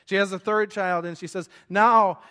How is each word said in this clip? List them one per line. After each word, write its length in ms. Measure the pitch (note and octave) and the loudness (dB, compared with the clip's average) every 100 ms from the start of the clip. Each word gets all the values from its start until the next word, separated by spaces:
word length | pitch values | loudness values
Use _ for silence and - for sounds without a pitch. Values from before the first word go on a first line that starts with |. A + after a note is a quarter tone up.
| - | -4
She 100 | G3 | -2
has 160 | G3 | -2
a 60 | F#3 | -4
third 320 | G#3+ G#3+ G#3 | -2 -2 -2
child, 340 | G#3 F#3 F3 E3+ | -4 -4 -4 -6
and 120 | E3 | -12
she 100 | E3+ | -12
says, 200 | F#3+ E3+ - - | -12 -12 -18 -6
"Now 500 | F#3+ A3+ A3+ G3 D#3+ - | 2 4 4 2 -2 -14